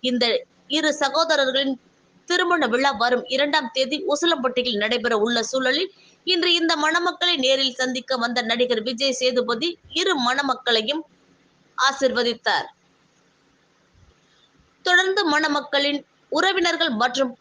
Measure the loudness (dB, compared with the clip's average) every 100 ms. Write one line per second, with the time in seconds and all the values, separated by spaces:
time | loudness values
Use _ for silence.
0 | -2 0 0 0 -4 _ _ -2 0 0
1 | 0 0 2 2 2 0 -2 -4 _ _
2 | _ _ _ 0 2 2 2 2 0 0
3 | 0 0 0 -2 0 0 -2 -2 -2 -2
4 | -2 0 0 0 0 -2 -2 -2 -2 -2
5 | 0 0 0 0 -2 -2 0 0 -2 -8
6 | -20 _ -2 0 2 2 2 0 2 0
7 | 0 -2 -2 0 2 2 0 -2 -4 -4
8 | -4 -2 -2 -2 -2 0 0 0 -2 -2
9 | -2 0 0 0 -2 -2 -4 -6 -8 -2
10 | 0 0 0 0 0 -2 0 0 0 -4
11 | -6 _ _ _ _ _ _ -2 0 2
12 | 0 2 -2 -2 0 0 -2 -12 _ _
13 | _ _ _ _ _ _ _ _ _ _
14 | -20 _ _ _ _ _ _ _ 2 2
15 | 4 2 2 2 2 -2 -2 -2 0 -2
16 | -6 _ _ 0 2 2 0 0 0 0
17 | 0 0 -2 -4